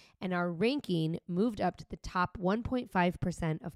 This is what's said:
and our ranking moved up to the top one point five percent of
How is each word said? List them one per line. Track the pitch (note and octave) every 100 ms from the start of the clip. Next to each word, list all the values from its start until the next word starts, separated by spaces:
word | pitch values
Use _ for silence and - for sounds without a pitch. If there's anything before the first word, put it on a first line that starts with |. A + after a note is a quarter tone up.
| - -
and | F#3
our | F3+ F3
ranking | E3 A#3 C#4+ - E3 D#3 E3+ -
moved | F3 A#3+ G3+
up | F3+ -
to | -
the | -
top | - F#3 F3+ -
one | F3+ A3
point | - B3+ -
five | F#3 F3+ -
percent | F3+ - D#3+ D#3
of | E3+